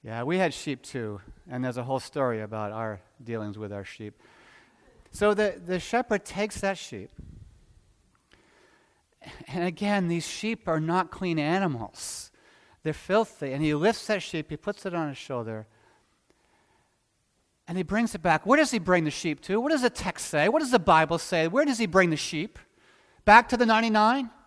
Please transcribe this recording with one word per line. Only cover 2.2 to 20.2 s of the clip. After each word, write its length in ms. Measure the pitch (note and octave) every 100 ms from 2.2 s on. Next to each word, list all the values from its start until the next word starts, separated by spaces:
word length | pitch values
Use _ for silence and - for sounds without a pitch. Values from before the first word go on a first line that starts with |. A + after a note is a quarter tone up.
| C3 A2+
about 300 | G#2+ G#2+ G#2
our 300 | A2 A2+ G2+ _ _
dealings 360 | A#2+ A#2 G#2 G#2
with 160 | G#2+
our 100 | G2+
sheep. 360 | F#2+ - G#2+ - _ - - - _ _ _ _ _
So 220 | - G#3
the, 280 | G#3 G#3 -
the 140 | E3+ F#3
shepherd 460 | - A#3 B3 G#3
takes 380 | - F3+ G#3+ -
that 160 | G3 F#3+
sheep, 320 | - G#2+ - - - - - - _ _ _ _ _ _ _ _ _ _ _ _ _ _ _ _ - - -
and 160 | E3+ F3+
again, 420 | E3 G#3 G3+ F3
these 180 | E3+ -
sheep 440 | - G#3+ A3+ -
are 100 | D#3+
not 320 | D#3+ F3+ F#3
clean 260 | - F#3 D#3+
animals. 960 | D3 F#3 F#3+ B2 G#2+ - - - - _ _ _ _ _
They're 100 | D#3
filthy, 600 | D3+ - G3+ G#3+ - C#3
and 100 | C3+
he 120 | D#3 D3
lifts 320 | F#3+ A3 -
that 160 | G#3
sheep, 260 | - E3+ D3
he 80 | D3+
puts 300 | - G#3 G3
it 80 | E3+
on 140 | D#3
his 80 | C3+
shoulder, 480 | - B2+ A2+ A2 G#2+ _ _ _ _ _ _ _ _ _ _ _ _ _ _ _ _ _ _ _ -
and 100 | F3+
he 60 |
brings 320 | E3+ G#3 A#3 F#3+
it 80 |
back. 200 | F3 D#3
Where 140 | F#3+ G3
does 140 | G#3
he 80 | A3
bring 240 | E3+ F3+
the 80 | D#3
sheep 280 | - E3+ D3
to? 200 | - G3+
What 80 | C4+
does 140 | D#4
the 80 | B3+
text 340 | - F#3 -